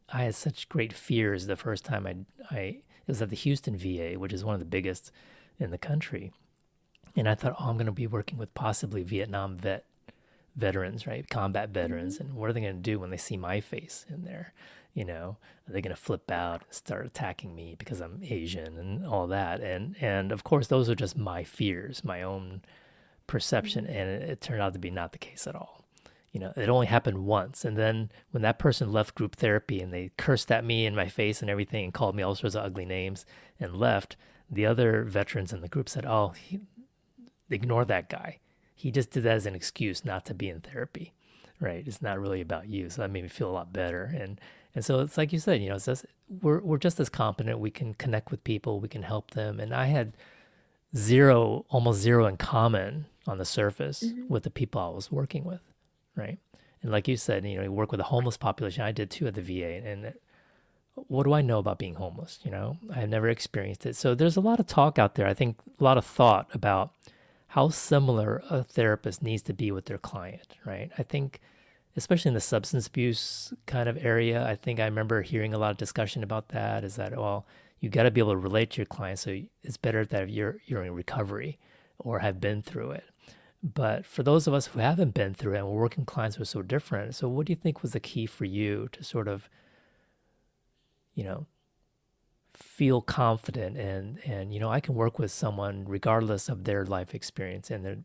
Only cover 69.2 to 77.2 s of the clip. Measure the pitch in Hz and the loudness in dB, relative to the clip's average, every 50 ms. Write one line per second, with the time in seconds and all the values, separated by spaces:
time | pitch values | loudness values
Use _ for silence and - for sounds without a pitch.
69.2 | - 113 113 104 - - 101 - 113 104 98 95 - - 101 95 - - - 98 | -2 -2 -2 -2 -2 -4 -4 -2 -2 -2 -2 -4 -4 -6 -8 -8 -8 -10 -10 -10
70.2 | 87 90 - - - - - _ - 107 95 98 107 175 - - 120 - - 143 | -10 -10 -12 -16 -18 -20 -20 _ -10 -10 -8 -8 -8 -6 -6 -6 -4 -2 -2 -2
71.2 | 139 135 - - _ _ _ _ _ _ _ _ _ _ _ - - - 175 170 | -2 -4 -6 -12 _ _ _ _ _ _ _ _ _ _ _ -4 2 2 2 4
72.2 | - 151 120 107 - - 123 107 101 - - 127 107 - - 131 120 123 113 - | 4 4 2 2 2 2 2 2 2 0 0 -2 -2 -2 0 0 2 2 2 0
73.2 | - - - - - - - - _ - 131 123 120 120 117 160 147 117 113 117 | -2 -4 -6 -8 -10 -10 -12 -14 _ -4 -2 0 0 0 0 0 2 4 4 4
74.2 | 117 113 117 120 123 117 104 - - 127 117 110 110 110 107 110 110 110 117 107 | 4 4 2 2 0 0 -2 -2 -4 -2 0 0 0 2 2 0 0 2 2 0
75.2 | 90 - - 110 107 110 107 107 107 104 101 - 104 - - 117 110 101 - 123 | 0 0 0 -2 0 0 0 2 2 2 0 -2 -4 -4 -2 -2 -2 -2 -2 -4
76.2 | 107 101 110 110 - - - 110 107 107 107 107 104 98 101 110 101 98 - - | -4 -2 -4 -4 -4 -4 -4 -2 -2 -2 -2 -2 -4 -6 -6 -6 -6 -6 -4 -4